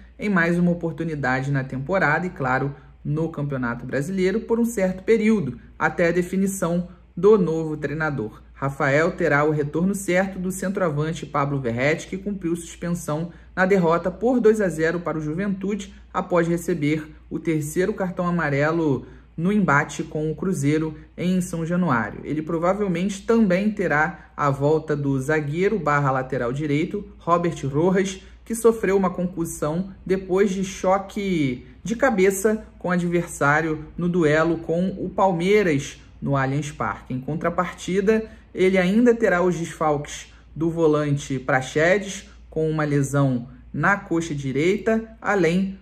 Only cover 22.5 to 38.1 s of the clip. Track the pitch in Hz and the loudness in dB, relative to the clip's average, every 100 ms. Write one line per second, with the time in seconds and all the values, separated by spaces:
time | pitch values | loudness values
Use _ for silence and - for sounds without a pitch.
22.5 | 165 170 202 202 165 190 196 - 233 214 | 0 0 0 0 -2 -2 -4 0 2 4
23.5 | 180 208 208 175 147 156 - - - 143 | 2 0 0 0 2 0 -2 -12 -2 0
24.5 | 131 143 160 151 147 139 139 131 156 147 | 2 2 2 0 -2 0 -2 0 0 0
25.5 | 156 196 214 147 147 143 131 131 131 120 | 0 2 2 2 2 2 0 -2 -2 -2
26.5 | 139 156 143 180 208 - - - 175 170 | -2 0 0 0 -4 -8 -8 0 2 2
27.5 | - 135 135 170 190 190 - - - - | -2 -4 0 2 2 0 -4 -14 -16 -8
28.5 | 226 233 226 190 196 190 185 180 170 165 | 2 4 4 2 2 2 0 -4 -4 -6
29.5 | - 147 165 190 - - 190 190 185 208 | -4 -4 -2 -6 -8 -4 -4 0 2 2
30.5 | 185 185 - 190 190 196 - 196 175 139 | 2 -4 -2 0 0 0 -4 -2 0 0
31.5 | 123 - - 175 226 269 208 190 190 220 | -2 -10 -12 -8 0 2 4 4 4 0
32.5 | 220 - - 175 180 175 175 170 - 143 | 0 -6 -10 -2 -2 0 0 -2 0 2
33.5 | 147 165 156 - - 175 175 156 151 165 | 2 2 -4 -8 -6 -2 2 4 4 2
34.5 | 160 - 165 185 196 185 - 190 170 180 | 0 -2 -2 -2 -4 -6 2 2 2 4
35.5 | 208 190 143 139 - - - 139 139 131 | 4 4 2 -2 -12 -20 -10 -2 0 0
36.5 | 139 143 - 113 101 - 127 131 156 170 | -2 -4 -4 -6 -6 -8 -8 -6 -4 -2
37.5 | 175 175 - - 185 196 | -2 -4 -6 -4 0 2